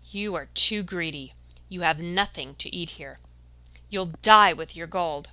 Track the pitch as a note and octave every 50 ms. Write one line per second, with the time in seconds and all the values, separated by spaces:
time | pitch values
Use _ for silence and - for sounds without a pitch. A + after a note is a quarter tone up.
0 | - - - G3+ G3+ G#3+ F#3+ D#3+ C#3 C3+ - - - - A3 G#3 G3+ F3+ G3 F3+
1 | E3+ D#3+ D3 C#3+ C3+ C3 - - - - - - - - F#3 F3+ F3 E3 E3 D3+
2 | E3 F3 F3 F#3 G3+ G3+ - - C#3 C3 C#3+ - - - - F3+ F3 D#3+ - -
3 | D#3 C#3 C3 - - - - - - - - - - - - - - - - G3+
4 | F#3+ F3 D#3+ - - A3 G#3+ G#3+ G#3 G3 E3 C#3+ D#3+ D#3+ - E3 E3+ E3 E3+ F#3+
5 | F3 E3 D3+ C#3+ D3 -